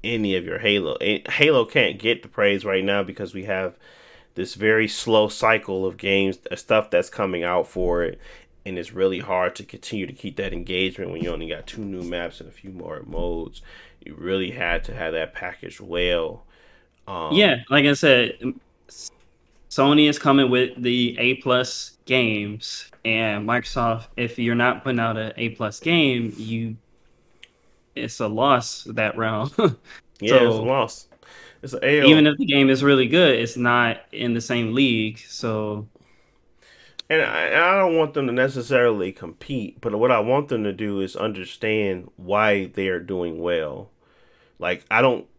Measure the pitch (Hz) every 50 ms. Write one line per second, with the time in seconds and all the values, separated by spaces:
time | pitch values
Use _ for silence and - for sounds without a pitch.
0 | - 110 120 113 107 101 95 92 87 90 85 90 - 107 104 101 90 73 65 -
1 | - 101 107 - - - - - 147 151 151 131 113 - - 147 117 90 - 98
2 | 107 113 117 - - - _ - 104 101 101 98 95 104 95 95 95 98 101 101
3 | 98 90 98 - 104 87 - 98 92 104 98 92 95 90 - _ _ - - -
4 | - - - - _ _ _ - 92 90 - 95 107 107 110 110 113 107 - -
5 | - 120 110 107 107 104 - - - 113 113 104 - - 98 92 95 95 85 -
6 | - 98 98 98 98 95 92 - _ - 92 - - - 113 107 104 - - 87
7 | 90 - - - 107 95 90 87 85 87 90 90 82 - - 92 90 87 87 87
8 | 87 82 - - - - - - _ _ _ _ _ 101 92 90 85 - 113 90
9 | 95 95 95 90 - 101 92 92 90 87 - - 98 - - - - - - 104
10 | 92 85 - - - 101 87 - 98 95 87 85 87 85 92 90 95 95 92 -
11 | 92 87 90 82 85 87 85 78 82 80 78 76 78 - - 110 107 101 95 92
12 | 87 85 87 87 87 85 - - 80 78 - - - 98 95 90 82 82 78 76
13 | - - 80 82 85 87 85 85 82 - - - - - - - - - _ _
14 | - - 76 80 82 90 95 95 95 87 - - 87 85 87 85 - - - -
15 | 82 80 80 82 80 78 - - 90 90 87 - - 85 - - - 90 85 87
16 | 90 90 87 85 80 78 - - - _ _ _ _ _ _ _ _ _ _ _
17 | _ - 98 87 80 78 - 180 208 190 139 120 120 - 139 147 139 143 143 135
18 | - 151 131 123 120 104 - - - 127 - - _ _ _ _ _ _ - -
19 | - - _ _ _ _ _ _ _ _ _ _ _ - - - 135 143 147 151
20 | 151 147 143 147 - 147 139 139 139 127 123 127 127 123 - 127 123 123 123 123
21 | 123 120 120 - 120 123 131 131 - 135 123 123 127 - - - - - _ _
22 | _ - 127 127 123 113 107 104 104 101 104 107 - - - - - - - _
23 | _ 113 113 110 113 110 104 104 104 110 120 123 120 - - 131 120 117 113 113
24 | 113 - - - 120 117 120 - 120 117 117 120 120 123 117 - - 135 123 117
25 | 113 113 110 110 110 110 - - 117 117 110 - 120 104 104 - - 160 170 170
26 | 156 139 127 120 117 113 - - 110 110 117 113 113 113 110 113 _ _ _ _
27 | _ _ _ _ _ _ _ _ - _ _ _ _ _ _ _ _ _ _ 123
28 | 120 120 - - 117 107 104 110 127 143 139 123 120 - - - - - 110 117
29 | 110 107 - - 113 110 113 107 135 147 - - 226 175 117 - _ - - -
30 | _ _ _ _ 98 110 123 131 123 120 113 110 110 120 131 139 113 113 - -
31 | - _ _ _ _ - - - - - - _ - 131 127 - - 135 143 147
32 | 143 139 156 156 151 151 147 143 277 - 139 143 139 135 135 127 135 139 139 131
33 | 127 117 143 175 180 151 127 110 117 113 - 123 123 120 120 120 120 117 113 -
34 | - _ - 104 120 120 117 117 113 - 127 120 117 110 113 131 139 131 117 113
35 | 110 110 110 110 - - - - - 117 110 107 107 107 104 104 104 - _ _
36 | _ _ _ _ _ _ _ _ _ _ _ _ _ _ - _ - - _ -
37 | - _ 156 160 143 - - 78 85 76 82 147 170 175 190 196 190 180 165 165
38 | 156 151 151 151 139 127 117 127 127 131 131 131 117 113 143 127 123 120 110 101
39 | 90 95 92 - - 85 82 _ - - 143 127 107 - - - - 117 104 104
40 | 113 127 127 113 107 113 127 143 143 143 131 113 107 101 98 95 110 104 101 98
41 | 95 92 - - 98 110 104 95 92 - - - - 110 110 110 104 98 95 92
42 | 90 - _ - 90 90 98 104 110 107 104 101 95 90 - - 98 95 92 87
43 | 87 - 98 92 87 85 80 80 85 87 87 82 78 76 67 - 101 - _ _
44 | _ _ _ _ _ _ _ _ _ _ _ _ 87 87 90 87 - _ 107 113
45 | 127 131 120 - - _ _